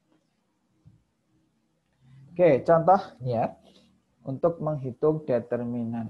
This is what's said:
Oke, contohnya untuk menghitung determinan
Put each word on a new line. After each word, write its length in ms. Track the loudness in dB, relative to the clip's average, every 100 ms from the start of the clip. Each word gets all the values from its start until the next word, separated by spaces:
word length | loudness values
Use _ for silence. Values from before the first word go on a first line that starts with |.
| _ _ _ _ _ _ _ _ _ _ _ _ _ _ _ _ _ _ _ _ _ -20 -10
Oke, 320 | 2 4 4
contohnya 920 | 4 4 4 4 0 -10 -4 -2 -4 -6 _ _ _ _ _ _
untuk 340 | -10 -2 -2 -2
menghitung 580 | -6 -6 -8 -2 -2 0 -2
determinan 800 | -4 -2 -6 -4 -6 -6 -8